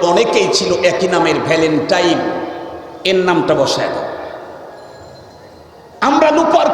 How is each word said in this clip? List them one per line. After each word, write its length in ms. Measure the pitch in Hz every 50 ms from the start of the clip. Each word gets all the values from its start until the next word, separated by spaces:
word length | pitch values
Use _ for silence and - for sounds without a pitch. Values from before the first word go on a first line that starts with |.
অনেকেই 460 | 175 170 175 208 233 233 - 240 196 175
ছিল 320 | - - - 185 180 165 175
একই 240 | 175 160 170 190 180
নামের 320 | 185 175 170 160 151 147
ভ্যালেন্টাইন, 800 | - 139 160 160 160 160 156 147 - - 190 180 175 170 156 131 - - - - - - - - - - - - - - - - -
এর 100 | 185 190
নামটা 400 | 185 185 180 175 165 127 123 -
বসায় 340 | 131 139 - - - - -
দাও। 160 | - - - - - - - - - - - - - - - - - - - - - - - - - - - - - - - - - - - - - - - - - -
আমরা 300 | - 262 302 - 320 302
লুপার 360 | 294 330 330 311 302 330 - 311